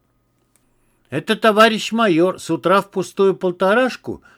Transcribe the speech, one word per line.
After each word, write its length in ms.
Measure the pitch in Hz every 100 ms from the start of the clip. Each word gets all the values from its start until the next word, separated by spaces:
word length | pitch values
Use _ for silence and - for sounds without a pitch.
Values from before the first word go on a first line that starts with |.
| _ _ _ _ _ _ _ _ _ _ -
Это, 260 | 135 170 220
товарищ 560 | 226 208 226 220 -
майор, 480 | 226 226 160 180 -
с 100 | -
утра 300 | 165 165 196
в 100 | 190
пустую 460 | 190 180 - 196 180
полторашку 840 | 185 180 190 220 254 - - 101 _